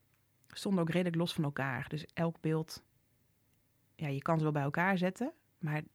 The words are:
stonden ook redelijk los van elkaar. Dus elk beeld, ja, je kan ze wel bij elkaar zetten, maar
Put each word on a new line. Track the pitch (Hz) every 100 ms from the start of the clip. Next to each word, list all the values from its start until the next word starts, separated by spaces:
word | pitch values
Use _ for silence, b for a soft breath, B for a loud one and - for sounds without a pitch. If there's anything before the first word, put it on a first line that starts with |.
| _ _ _ _ _
stonden | - 208 190
ook | 165
redelijk | 175 180 165
los | 170
van | -
elkaar. | 147 143 135 127 -
Dus | 151 -
elk | - 165 165
beeld, | 156 160 160 - _ _ _ _ _ _ _ _ _ _ _
ja, | - 147
je | 139
kan | - 160
ze |
wel | 156
bij | 147
elkaar | 139 156 180 190
zetten, | 180 185 262 - _ -
maar | 156 151 160